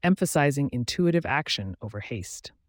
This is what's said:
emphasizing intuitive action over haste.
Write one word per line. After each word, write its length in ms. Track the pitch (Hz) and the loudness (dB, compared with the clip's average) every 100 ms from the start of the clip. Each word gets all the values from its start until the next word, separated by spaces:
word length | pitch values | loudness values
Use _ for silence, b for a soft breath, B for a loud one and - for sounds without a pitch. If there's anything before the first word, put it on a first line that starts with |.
emphasizing 680 | 175 190 180 160 143 139 139 | 4 2 2 4 4 4 0
intuitive 540 | 123 120 - 175 170 160 | -2 -4 2 4 4 2
action 500 | 139 151 - 98 92 | -2 0 -4 -4 -8
over 180 | 107 104 | -10 -10
haste. 520 | - 113 87 - - _ | -8 -8 -8 -12 -16 _